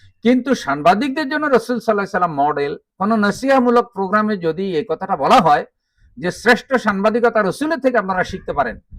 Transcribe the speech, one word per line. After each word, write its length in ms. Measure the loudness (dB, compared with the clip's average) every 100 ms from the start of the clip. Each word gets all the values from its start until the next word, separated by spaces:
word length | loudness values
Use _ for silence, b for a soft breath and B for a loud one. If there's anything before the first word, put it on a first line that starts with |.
| b _
কিন্তু 320 | 2 2 2
সাংবাদিকদের 720 | -2 -2 2 4 4 0 -2 -4
জন্য 180 | -2 2
রাসূল 340 | 0 0 -4
সাল্লাল্লাহু 120 | -2
আলাইহি 180 | -2 -2
সাল্লাম 380 | -2 -2 0 0
মডেল। 280 | 0 -4 -6 _ _
কোনো 180 | -2 0
নসিহামূলক 760 | 0 0 2 2 4 2 0
প্রোগ্রামে 420 | -4 -2 0 0 -2
যদি 400 | -4 -4 -4 -4
এই 80 | -4
কথাটা 280 | -6 -4 -2
বলা 200 | 4 4
হয় 300 | 4 2 0 _ _ _ _ -8
যে 140 | -8
শ্রেষ্ঠ 440 | -2 0 0 0
সাংবাদিকতা 680 | -2 0 0 0 2 2 2
রাসূলের 380 | 0 -2 -4 0
থেকে 180 | 0 0
আপনারা 260 | 0 -2
শিখতে 280 | -2 -6 -6
পারেন, 280 | -4 -4 -6 _